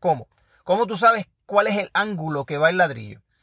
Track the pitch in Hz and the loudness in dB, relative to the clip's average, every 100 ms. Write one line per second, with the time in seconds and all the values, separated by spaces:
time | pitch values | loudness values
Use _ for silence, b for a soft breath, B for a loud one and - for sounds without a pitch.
0 | 180 139 - _ _ _ - 196 226 202 | -2 -4 -8 _ _ _ -2 0 0 4
1 | 226 226 180 _ _ 202 202 202 190 185 | 4 2 -6 _ _ 0 2 -2 -2 -2
2 | 208 185 160 143 135 147 156 185 170 113 | -2 -4 -6 -6 -6 0 2 4 0 0
3 | 104 101 _ b | -14 -18 _ b